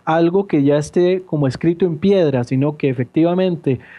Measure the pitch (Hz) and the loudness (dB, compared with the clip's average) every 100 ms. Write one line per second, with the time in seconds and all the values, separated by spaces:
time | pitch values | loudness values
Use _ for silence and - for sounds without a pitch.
0 | - 165 170 190 202 151 139 147 151 180 | -2 0 2 0 0 0 2 0 0 0
1 | 175 185 185 156 139 - 165 170 185 151 | 0 0 -4 -2 -2 -2 -2 0 -2 0
2 | 190 196 156 131 120 131 147 151 143 127 | 0 2 2 0 -2 -2 -2 -2 -2 -2
3 | 123 156 165 180 185 170 143 123 - | -4 0 0 2 -2 -2 -2 -4 -6